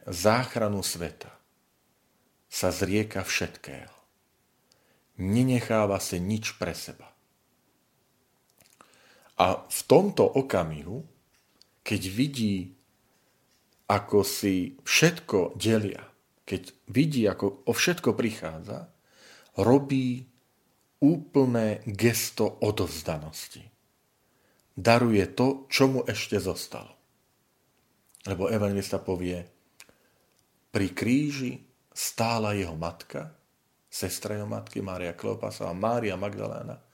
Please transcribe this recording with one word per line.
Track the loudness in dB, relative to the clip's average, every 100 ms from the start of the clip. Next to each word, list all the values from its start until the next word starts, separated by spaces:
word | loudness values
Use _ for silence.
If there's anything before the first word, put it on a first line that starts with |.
| -10
záchranu | 2 4 4 0 -2 -2 -2 -4
sveta | -6 -8 -10 -20 -20 _ _ _ _ _ _ _ _ _ _ _
sa | -2 -2
zrieka | 0 0 0 -2 -6 -4
všetkého. | -4 -4 -8 -16 -16 -18 -20 _ _ _ _ _ _ _ _ _ _ _ -6
Nenecháva | 0 2 2 2 2 2 2 0
si | -2 -4
nič | -2 -2 -4 -6
pre | -6
seba. | -6 -12 -16 -20 _ _ _ _ _ _ _ _ _ _ _ _ _ _ _ _ _ -20 _ _ _ _ 2
A | 2 2 -4
v | -8 6
tomto | 8 8 4 4
okamihu, | 4 2 0 0 -6 -10 -12 -12 _ _ _ _ _ _ _ -4
keď | -4 -2
vidí, | -2 -2 0 0 0 -4 -14 _ _ _ _ _ _ _ _ _ _ 0
ako | 0 4 4 4
si | 0 2 2 -2 -6
všetko | 0 4 4 2 0 0 0
delia, | 0 2 2 2 -6 -16 _ _ _
keď | -8 -8 -8 -20 -2
vidí, | 0 2 2 0
ako | 2 -2 -2 -2
o | 0
všetko | 0 0 0 0
prichádza, | -2 -4 -8 -10 -12 -14 -14 _ _ _ -20 -20 _ 0
robí | 4 4 4 0 0 -4 -10 _ _ _ _ _ _ _ 4
úplné | 4 2 2 4 2 0 -2 -6
gesto | 2 2 2 -2 0 -2 2 0
odovzdanosti. | 2 -2 -4 -6 -6 -8 -12 -14 -18 -20 _ _ _ _ _ _ _ _ _ _
Daruje | 0 6 6 6 4 2 2
to, | 2 2 -4
čo | 4 4
mu | 4
ešte | -2 -4 -2 -2
zostalo. | -2 -4 -8 -14 -16 -20 _ _ _ _ _ _ _ _ _ _ _ _ -8
Lebo | -4 0
evanjelista | 0 0 -2 -4 -6
povie: | -4 -4 -4 -6 -10 _ _ _ -20 _ _ _ _ _ _ _ _
„Pri | -4 -4 -2
kríži | 0 2 0 -4 -8 -8 -16 _ _
stála | -8 -8 -2 0 0 0 -2
jeho | -4
matka, | -4 -6 -8 -12 -12 -12 -18 _ _ _ _ _
sestra | -8 -6 -6 -6 -8
jeho | -6
matky, | -8 -8 -8
Mária | -8 -6 -8
Kleopasa | -6 -6 -6 -8 -8 -8
a | -2
Mária | -2 0 -2 -4
Magdaléna | -6 -6 -8 -10 -12 -16 _